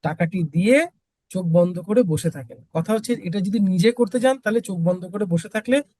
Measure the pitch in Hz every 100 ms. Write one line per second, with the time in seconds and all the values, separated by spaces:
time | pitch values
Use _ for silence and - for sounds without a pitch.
0 | 156 151 165 185 160 156 202 269 339 _
1 | _ _ _ 190 170 170 175 180 175 214
2 | 202 151 165 143 117 - _ 160 170 220
3 | 226 233 175 202 190 214 196 185 214 240
4 | 226 247 254 262 214 226 202 170 170 180
5 | 175 202 202 170 208 220 226 269 285